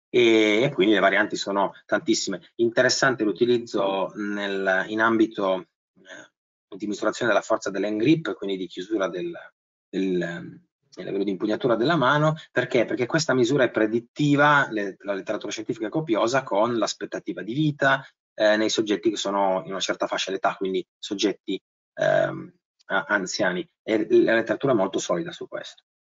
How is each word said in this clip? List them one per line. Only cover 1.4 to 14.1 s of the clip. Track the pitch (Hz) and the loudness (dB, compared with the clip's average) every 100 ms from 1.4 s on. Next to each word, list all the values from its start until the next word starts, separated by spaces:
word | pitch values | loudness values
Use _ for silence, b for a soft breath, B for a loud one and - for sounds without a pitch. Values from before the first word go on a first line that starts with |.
| - 98 95 B | -4 -2 -2 B
tantissime. | B 104 - 110 - 92 - - | B -2 0 -2 -2 -8 -8 -2
Interessante | 117 113 123 - 139 123 | 0 2 2 2 2 2
l'utilizzo | 107 92 120 120 117 107 98 95 92 | 0 2 2 2 0 -2 0 -2 -4
nel, | - 104 101 101 98 95 92 92 | -6 -6 -4 -4 -2 0 0 0
in | 107 | 0
ambito, | 113 113 110 - 95 92 90 _ _ _ | 2 4 2 0 0 -2 -4 _ _ _
eh, | - - - _ _ _ - 98 | -20 -20 -20 _ _ _ -20 -8
di | 104 | -6
misurazione | 98 107 - 120 | -2 -2 0 2
della | 98 | 2
forza | - 110 - | 2 -2 -2
dell'hand | 98 101 107 | -2 -2 2
grip, | 120 160 160 | 4 2 2
quindi | 95 98 95 | -6 -4 -6
di | 90 | -6
chiusura | - 92 107 95 | -10 -4 -2 -2
del, | 90 87 85 - _ _ _ _ | -4 -8 -10 -16 _ _ _ _
del, | 92 95 90 | -4 0 0
del | 85 85 58 - _ _ _ - | -2 -6 -12 -18 _ _ _ -14
livello | 92 98 | -6 -4
di | 101 | -2
impugnatura | 92 104 104 127 110 | -2 -2 0 0 2
della | 127 175 | 2 2
mano. | 127 147 156 156 B | 2 4 2 0 B
Perché? | - 127 123 | -4 0 0
Perché | 107 110 120 | 0 -2 -2
questa | 160 156 | -2 0
misura | 131 117 143 | 2 2 2
è | 120 | 2
predittiva, | - 107 117 120 | 2 0 0 -4